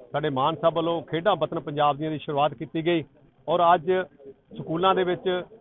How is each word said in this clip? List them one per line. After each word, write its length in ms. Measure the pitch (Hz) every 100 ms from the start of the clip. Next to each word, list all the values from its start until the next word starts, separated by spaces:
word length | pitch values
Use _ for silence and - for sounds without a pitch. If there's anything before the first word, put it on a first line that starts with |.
| -
ਸਾਡੇ 180 | 139 151
ਮਾਨ 240 | 131 139 160
ਸਾਹਿਬ 200 | 165 160
ਵੱਲੋਂ 260 | 160 170
ਖੇਡਾਂ 340 | 139 156 180 180
ਵਤਨ 240 | 151 165
ਪੰਜਾਬ 380 | 151 147 147 143
ਦੀਆਂ 140 | 156
ਦੀ 60 | 156
ਸ਼ੁਰੂਆਤ 360 | - 147 147
ਕੀਤੀ 320 | 147 156 165 160
ਗਈ 180 | 170 143 _ _ _ -
ਔਰ 140 | 170 170
ਅੱਜ 180 | 180 151 185 185 - - - _ -
ਸਕੂਲਾਂ 360 | - 160 190 185
ਦੇ 80 |
ਵਿੱਚ 240 | 185 175 185 180 175 -